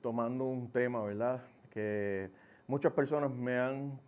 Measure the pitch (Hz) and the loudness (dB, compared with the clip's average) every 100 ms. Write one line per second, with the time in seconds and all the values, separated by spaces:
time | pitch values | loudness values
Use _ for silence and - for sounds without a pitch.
0 | 123 117 117 127 131 127 120 120 123 120 | -2 0 0 0 -2 -2 0 2 2 2
1 | 104 101 120 127 123 - - - 107 104 | -2 0 0 0 -6 -20 -12 -4 -2 0
2 | 101 98 95 - - - - 139 156 - | 0 -2 -4 -10 -20 -20 -4 2 2 4
3 | 143 151 143 123 123 123 127 135 139 139 | 2 2 0 -2 -2 0 0 -2 -6 -10